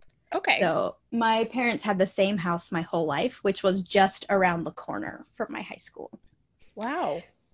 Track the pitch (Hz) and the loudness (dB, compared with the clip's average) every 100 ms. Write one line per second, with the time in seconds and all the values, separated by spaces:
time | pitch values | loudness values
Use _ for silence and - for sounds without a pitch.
0 | _ _ _ 330 - - 175 151 92 - | _ _ _ -2 2 4 4 2 0 -4
1 | _ 233 226 220 226 240 240 220 214 190 | _ 0 2 2 0 -2 -2 -2 -2 2
2 | 185 - 196 202 175 170 - 170 165 170 | 2 2 2 2 0 -2 -2 -4 -2 0
3 | 156 143 247 - 202 196 196 190 180 202 | 0 0 -2 -2 -2 0 2 0 2 4
4 | 190 - - 202 180 170 160 - - - | 4 2 0 2 4 2 -4 -8 -8 -8
5 | - - - - - 226 - - - - | -8 -12 -14 -8 -8 -8 -12 -14 -16 -16
6 | - - _ _ _ _ - - 226 311 | -16 -18 _ _ _ _ -20 -10 -6 -4
7 | 311 156 - _ _ | -4 -6 -10 _ _